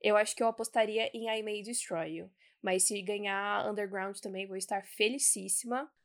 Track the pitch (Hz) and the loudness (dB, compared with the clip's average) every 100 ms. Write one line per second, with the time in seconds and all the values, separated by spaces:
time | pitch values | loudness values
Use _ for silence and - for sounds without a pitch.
0 | 208 208 214 - 226 226 220 240 214 214 | 4 4 4 2 0 0 0 2 2 2
1 | 226 226 220 220 214 208 208 240 - 165 | 0 -2 -2 -2 -2 -4 -4 -6 -2 -2
2 | 160 165 185 _ _ _ 196 185 - 208 | -4 -6 -10 _ _ _ 0 4 4 2
3 | 190 208 202 196 202 202 214 208 202 196 | -2 -2 -2 0 0 0 0 -2 -2 -2
4 | 190 196 208 190 196 190 190 202 196 - | -4 -6 -8 -6 -6 -6 -2 -4 -2 2
5 | 214 277 - - 190 - 233 247 302 _ | 2 4 2 2 0 -4 -2 -4 -4 _